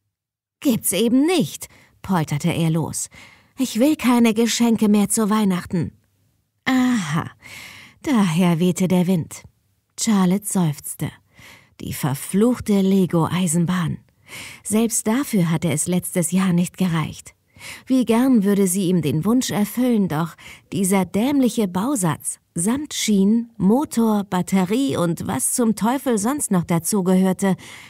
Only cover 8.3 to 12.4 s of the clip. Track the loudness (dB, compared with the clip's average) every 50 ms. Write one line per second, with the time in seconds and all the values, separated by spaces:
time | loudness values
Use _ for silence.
8.3 | 2 2 2 2 2 2 2 0 0 0 0 2 2 2 2 2 0 -2 -2 -6
9.3 | -10 -18 -20 -20 _ _ _ _ _ _ _ _ _ -6 -2 0 2 2 4 2
10.3 | 2 0 -2 -4 -2 0 0 0 -2 -4 -10 -14 -10 -8 -10 -10 -10 -14 _ _
11.3 | _ -20 -20 -20 -20 -20 _ _ _ _ -10 -10 -8 -4 -4 -4 -4 -4 -8 -4
12.3 | 0 2